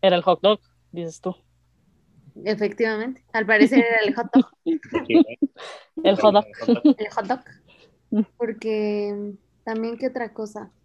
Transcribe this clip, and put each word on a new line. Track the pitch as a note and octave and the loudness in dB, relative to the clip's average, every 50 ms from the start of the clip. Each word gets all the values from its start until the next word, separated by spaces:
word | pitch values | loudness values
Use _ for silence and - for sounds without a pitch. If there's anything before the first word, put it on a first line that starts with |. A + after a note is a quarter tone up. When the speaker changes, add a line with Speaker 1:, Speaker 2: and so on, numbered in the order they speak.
Speaker 1:
Era | - F#3+ F3+ F3 | 4 4 2 4
el | E3+ | 2
hot | F#3+ F3+ - | 2 0 2
dog, | - G3 G#3+ G#3 _ _ _ _ _ _ | 4 2 2 2 _ _ _ _ _ _
dices | - E3+ F3+ G2 - - | -14 -12 -12 -12 -12 -8
tú. | - - F3+ _ _ _ _ _ _ _ _ _ _ _ _ _ _ _ _ _ _ - _ - - | -8 -10 -10 _ _ _ _ _ _ _ _ _ _ _ _ _ _ _ _ _ _ -20 _ -12 -6
Speaker 2:
Efectivamente, | G3+ G#3+ G#3 G#3 G3 G#3 - A#3 A3 A3 G#3+ A3 B3+ C4 - _ _ _ | -6 -4 -2 -2 -6 -2 -2 -2 -2 -2 -4 -6 -8 -10 -14 _ _ _
al | A3+ A3 | -6 0
parecer | F#3+ A3 G#3+ - B3+ C4 B3 A#3 | 2 4 4 6 6 6 4 2
era | A#3 A#3 A3+ A3 G3+ | 4 0 0 0 0
el | - | -2
hot | - A#3 - - | -4 -6 2 2
dog. | C4+ - - _ _ _ | 2 2 2 _ _ _
Speaker 3:
<laughs> | - E4 D4+ - - - - B3+ - | -6 -6 -6 -6 -6 -8 -8 -6 0
Sí, | A3+ E4 - - | 2 2 2 2
¿eh? | A#3+ _ - C4+ _ - - - - - - _ _ - D#4+ | 0 _ -6 -6 _ -12 -20 -20 -20 -20 -20 _ _ -2 2
Speaker 1:
El | G3 G3 F#3+ | 2 2 4
hot | - G#3+ G3 | 4 4 4
dog. | G3+ G#3+ - | 4 0 0
Speaker 3:
El | - | -10
hot | - A3+ - A#3+ - - | -10 0 0 0 4 4
dog. | D4+ C4+ - | 2 2 2
Speaker 2:
El | G#3+ G#3 | -2 -8
hot | - - G3+ F#3+ | -6 -8 -4 -4
dog. | B3+ C4+ _ _ - _ _ _ _ _ _ _ _ _ _ _ - G#3 G#3+ _ _ _ | -4 -6 _ _ -20 _ _ _ _ _ _ _ _ _ _ _ -2 -2 -2 _ _ _
Porque | A#3+ A3 A3 A3 - A3 A3 G#3+ G#3+ G#3 G#3 G#3 G#3 G#3 G3+ G3+ G#3 G#3 G3+ - _ _ _ _ _ | -8 -8 -8 -8 -6 -6 -4 -2 -2 -2 -4 -4 -6 -6 -8 -8 -10 -12 -14 -16 _ _ _ _ _
también, | - A3+ A3 A3+ A3+ A#3 A3+ | -10 -8 -6 -6 -8 -8 -6
¿qué | - B3+ | -8 -6
otra | B3+ B3+ A#3+ G#3+ A3 | -6 -6 -10 -10 _
cosa? | - A3 G#3 G#3+ G#3+ G#3+ F#3+ _ _ | -12 -14 -12 -12 -16 -18 -18 _ _